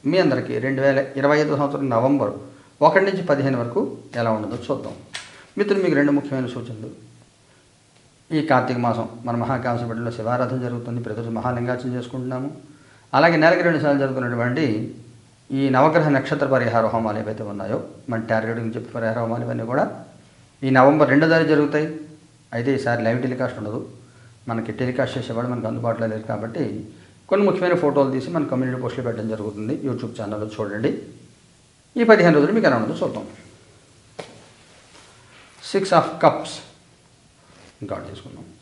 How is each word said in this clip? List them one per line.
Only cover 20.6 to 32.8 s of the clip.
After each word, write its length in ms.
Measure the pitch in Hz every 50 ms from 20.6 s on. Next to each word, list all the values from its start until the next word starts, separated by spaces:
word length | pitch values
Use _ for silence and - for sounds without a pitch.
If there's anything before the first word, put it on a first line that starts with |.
| 135
ఈ 60 | 135
నవంబర్ 400 | 131 127 131 139 151 156 151 127
రెండో 200 | 131 143 160 160
తారీఖు 200 | 165 165 160 151
జరుగుతాయి. 500 | 156 147 147 147 156 151 156 151 156 - - - - - - _ _ _ _ _ -
అయితే 220 | 117 120 139 135
ఈసారి 280 | 127 - 120 117 110 110
లైవ్ 180 | 113 120 127
టెలికాస్ట్ 360 | 131 127 123 123 127 113 -
ఉండదు. 320 | 117 107 107 107 131 - - - - - - - - - - - _ -
మనకి 240 | 120 113 113 113 -
టెలికాస్ట్ 460 | 113 - 127 123 123 131 131 120 -
చేసేవాళ్ళు 340 | 131 120 - 117 117 120 123
మనకు 160 | 123 120 110
అందుబాటులో 400 | 110 117 117 117 117 113 117 113
లేరు 140 | 110 110 110
కాబట్టి 680 | 110 - 113 104 113 113 - 170 139 104 - - - - - - - - _ _ _ -
కొన్ని 180 | 208 202 202
ముఖ్యమైన 280 | 185 175 - 180 180 175
ఫోటోలు 360 | 175 - 143 139 143 139 131
తీసి 200 | 131 131 127 -
మన 120 | 175 160 143
కమ్యూనిటీ 380 | - 131 127 131 127 127 127
పోస్టులు 240 | 127 113 - - 120
పెట్టడం 240 | 120 107 107 107 110
జరుగుతుంది. 520 | 110 107 104 110 101 104 107 113 151 - -
YouTube 360 | 135 113 - 117 110 113 -
ఛానల్లో 260 | 107 98 107 107 107
చూడండి. 560 | 107 - - 107 98 101 110 120 151 - - - - - - - - _ _ _ _ _ _ _ _ _ _ _ _ _
ఈ 60 | 240 233
పదిహేను 320 | 226 220 - 170 175 156
రోజులు 160 | 147 143 170
మీకు 160 | 214 226 220
ఎలా 80 | 156 127
ఉండదో 180 | 117